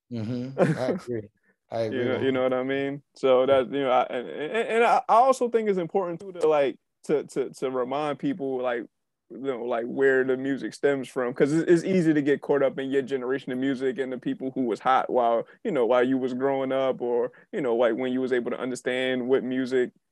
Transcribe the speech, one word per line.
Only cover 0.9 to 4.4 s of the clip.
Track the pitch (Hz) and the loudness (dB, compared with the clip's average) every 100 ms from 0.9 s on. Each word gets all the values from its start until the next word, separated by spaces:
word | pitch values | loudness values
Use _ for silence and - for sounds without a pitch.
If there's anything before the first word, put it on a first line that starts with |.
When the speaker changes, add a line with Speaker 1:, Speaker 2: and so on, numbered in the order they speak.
| 185 - 113 104 _ _ _ - | -4 -6 -8 -10 _ _ _ -8
Speaker 1:
I | 113 | -4
agree | 113 127 | -4 -2
Speaker 2:
You | |
know, | 123 123 | -2 0
you | 131 | 0
know | 131 | 0
what | 131 | 0
I | 127 | 0
mean? | 131 139 139 139 _ | -2 -4 -4 -8 _
So | - 131 127 | 0 4 4
Speaker 1:
Yeah. | 131 135 | 6 4
Speaker 2:
that, | 120 | 2
you | 139 | -2
know, | 135 | 2
I, | 123 - | 2 2
and, | 123 95 | -4 -8
and, | 80 | -8